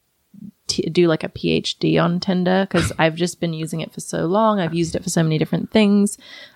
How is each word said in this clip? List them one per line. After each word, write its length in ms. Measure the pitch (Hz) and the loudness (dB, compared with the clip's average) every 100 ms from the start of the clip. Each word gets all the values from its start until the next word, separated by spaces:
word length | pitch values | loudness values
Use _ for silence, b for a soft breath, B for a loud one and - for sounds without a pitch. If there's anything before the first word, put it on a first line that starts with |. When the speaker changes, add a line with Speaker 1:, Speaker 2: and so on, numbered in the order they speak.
| _ _ _ - - - - | _ _ _ -20 -20 -14 -8
Speaker 1:
t-, 220 | - - | -4 -2
do, 180 | 160 175 | 2 4
like, 160 | 160 | 2
a 60 | 180 | -4
P 220 | - 170 | -6 -2
H 280 | 160 - - | 0 -2 -2
D 200 | 160 160 | 0 2
on 200 | 170 175 | 2 0
Tinder 480 | - 180 180 185 190 | 0 0 2 2 2
'cause 220 | 175 165 | 0 0
Speaker 2:
<laughs> 40 | - | 0
Speaker 1:
I've 160 | 160 | 0
just 260 | 160 175 - | 0 -4 -2
been 120 | 170 | -6
using 280 | 156 160 160 | -4 -6 -8
it 120 | 156 | -8
for 80 | - | -12
so 240 | - 165 | -8 -4
long. 340 | 165 202 220 202 | 0 2 2 2
I've 140 | 160 | 0
used 220 | 165 165 - | -2 -2 -4
it 60 | |
for 60 | - | -2
so 120 | 175 | 0
many 140 | 160 156 | 2 0
different 340 | - 170 - | 0 -2 0
things. 460 | 220 202 202 202 - B B B | 2 4 4 2 -2 B B B